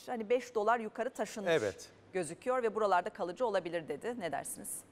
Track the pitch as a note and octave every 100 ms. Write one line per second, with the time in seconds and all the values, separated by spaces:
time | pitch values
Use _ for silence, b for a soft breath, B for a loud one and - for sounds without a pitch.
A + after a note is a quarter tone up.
0 | - B3 G#3 B3 B3+ A3 G#3 A#3+ G#3+ -
1 | A3+ - G#3+ A3+ G3 D#3+ G#2+ - - -
2 | - F#3 D#3 E3+ B3 B3+ A3+ G#3 G#3 F3+
3 | F#3 - F3 F3 A#3 F#3+ E3+ E3+ D3+ C#3+
4 | A3+ A#3+ E3+ C#3+ - - G3+ - -